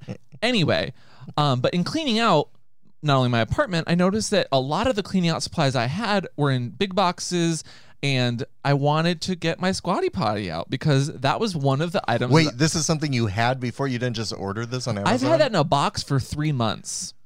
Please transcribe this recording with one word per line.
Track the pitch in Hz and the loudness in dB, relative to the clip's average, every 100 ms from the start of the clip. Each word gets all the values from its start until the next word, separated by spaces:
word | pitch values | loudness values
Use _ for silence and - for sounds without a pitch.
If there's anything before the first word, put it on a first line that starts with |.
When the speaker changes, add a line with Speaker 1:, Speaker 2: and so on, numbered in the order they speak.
| - - - - | -12 -14 -14 -4
Speaker 1:
Anyway, | 233 240 147 85 - - - - - - | 0 2 2 2 0 -8 -20 -20 -8 0
um, | 147 123 | 2 2
but | 131 | 2
in | 175 | 0
cleaning | 175 311 302 220 | -2 -2 0 2
out, | 233 160 - - - - - - | 4 4 2 -6 -20 -20 -20 -6
not | 151 135 | 2 2
only | 123 | 4
my | 117 | 2
apartment, | 113 - 285 170 - | 2 0 0 0 0
I | 175 | 2
noticed | 180 214 208 | 2 2 0
that | 190 - | 0 2
a | 135 | 0
lot | 135 160 254 | 0 0 0
of | 208 | 0
the | |
cleaning | 180 185 165 | -2 0 2
out | 139 | 0
supplies | - - 139 127 | -2 0 0 2
I | 117 | -2
had | 170 226 208 170 - | -2 0 -2 -2 -2
were | 143 | 0
in | 127 123 | 0 -2
big | 123 196 | -4 -2
boxes, | 185 180 175 - 175 165 160 - - - - | 2 2 0 -4 0 0 0 -6 -18 -20 -6
and | 139 131 123 120 - - | -2 2 0 -2 -6 -6
I | 139 143 | 0 2
wanted | 143 151 170 170 | 2 2 0 0
to | - 180 | -4 -2
get | 165 - | -2 -2
my | 185 | -2
Squatty | 190 170 226 381 | -2 -2 -2 -2
Potty | 190 110 107 92 | 0 0 0 -2
out | 82 - | -6 -6
because | - 156 135 143 - | -2 2 2 2 -2
that | 135 123 | -2 0
was | 226 170 | -2 0
one | 139 135 | 0 2
of | 170 | 0
the | 185 - | -2 0
items | 117 123 | 0 4
Speaker 2:
Wait, | 156 | 4
Speaker 1:
that | 151 120 | 4 2
Speaker 2:
this | 156 151 | 0 0
is | 151 | 0
something | 160 151 | 0 0
you | 127 113 | 0 0
had | 92 120 131 | 2 0 0
before? | 120 - 139 | -4 -4 -4
You | 120 | -2
didn't | 123 113 | -2 -4
just | 110 - | -6 -6
order | 98 101 117 | -6 -6 -6
this | 127 123 | -6 -4
on | 104 | -2
Amazon? | 101 | 0
Speaker 1:
I've | 240 | 0
had | 269 320 | 2 2
that | 285 | 2
in | 202 | 2
a | |
box | 139 143 180 - | 2 2 2 -2
for | - 139 | -2 -2
three | - 147 156 | -2 -2 -2
months. | 131 110 - - - 175 - | 0 -2 -2 -8 -10 -10 -14